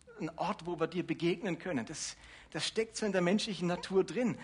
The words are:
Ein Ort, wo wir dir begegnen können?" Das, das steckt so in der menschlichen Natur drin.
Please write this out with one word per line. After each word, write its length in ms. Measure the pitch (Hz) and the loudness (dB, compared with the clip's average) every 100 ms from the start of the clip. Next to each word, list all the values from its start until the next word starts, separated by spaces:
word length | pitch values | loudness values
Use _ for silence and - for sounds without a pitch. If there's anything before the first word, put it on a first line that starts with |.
| - - | -20 -8
Ein 100 | 160 - | -8 -2
Ort, 300 | 170 208 165 | -2 -2 -4
wo 120 | 165 | -2
wir 80 | 160 | 0
dir 200 | 175 151 | 0 -2
begegnen 520 | 165 170 185 208 160 | 0 2 2 -2 -4
können?" 280 | 185 165 220 | -2 -2 -2
Das, 300 | 160 - - - - - | -6 -10 -10 -18 -20 -10
das 160 | 160 - | -6 -2
steckt 300 | - 220 - | -2 -2 -2
so 100 | 214 | 0
in 60 | |
der 100 | 185 | 4
menschlichen 460 | 175 208 226 165 175 | 4 4 2 0 0
Natur 360 | 175 - 190 | 0 2 4
drin. 340 | 180 170 247 - | 4 2 0 -2